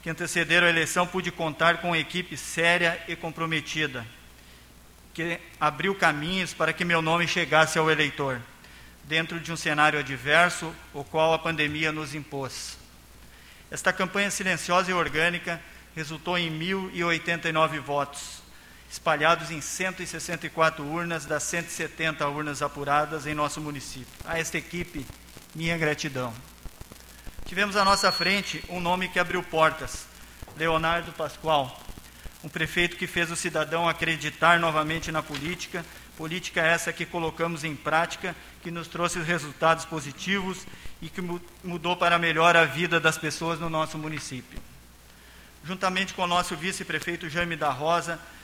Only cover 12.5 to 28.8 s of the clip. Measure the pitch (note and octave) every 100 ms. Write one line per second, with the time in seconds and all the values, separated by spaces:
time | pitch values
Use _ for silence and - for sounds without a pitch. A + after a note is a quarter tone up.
12.5 | - - - - - - - - - -
13.5 | - - D#3+ F#3+ F3+ F#3 G3 G3+ - F#3+
14.5 | E3 - F3+ F#3 F3+ D3 D3 E3+ F3 F3
15.5 | E3 - - - D#3+ D3+ D#3+ F3 F3+ E3+
16.5 | D#3 E3+ G3 F#3 F3 F3 E3 E3+ E3+ E3+
17.5 | D#3+ D#3 D3+ B2+ C#3+ C#3 - - - -
18.5 | - - - - - - D3+ D3+ E3 D#3
19.5 | D#3+ - - F#3+ F3+ F3 E3 E3 E3 D#3+
20.5 | - D#3+ D#3 C#3+ E3 E3+ E3 D3 D3+ -
21.5 | E3+ E3+ - D#3+ - D#3+ D3+ D3 D3 D3+
22.5 | C#3 C#3+ C#3+ C#3 D3 D3+ D#3 C#3 D3+ D3
23.5 | - D3+ C#3+ - C3+ B2 - - E3 D#3+
24.5 | F3 - F3 E3+ D3+ C3 - - - -
25.5 | D#3 E3 E3+ D3+ D3 D#3 C3 B2 A2+ -
26.5 | - - - - - - - - - -
27.5 | F3+ G3+ G3+ G3 G3 F#3+ - F3 G3+ F#3+
28.5 | D#3+ - F3+